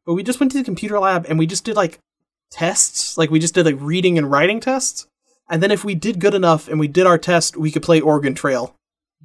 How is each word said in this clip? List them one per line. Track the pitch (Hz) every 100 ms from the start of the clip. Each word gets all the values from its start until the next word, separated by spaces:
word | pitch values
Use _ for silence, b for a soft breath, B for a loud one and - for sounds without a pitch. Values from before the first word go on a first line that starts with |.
| -
But |
we | 175
just | 220 247
went | 269
to | 277
the |
computer | 254 175 208 208
lab | 190 180 165
and | 160
we | 165
just | 196
did, | 233 208
like, | 170 - _ _ _ _ _
tests. | - 170 208 - - - -
Like, | 156
we | 160
just | 165 180
did, | 160
like, | 139
reading | 143 175 180 170
and | 143
writing | 139 175 220
tests. | 254 262 262 - - _ _ _ -
And | 165
then | 196
if | 202 208
we | 170
did | 208 180
good | 202
enough | 202 175 156 -
and | 156
we | 147
did | 160 185
our | 165
test, | - 170 - -
we | 156
could | 151
play | - 165
Oregon | 151 147 139 135
Trail. | 147 123 123 _ _ _ _ _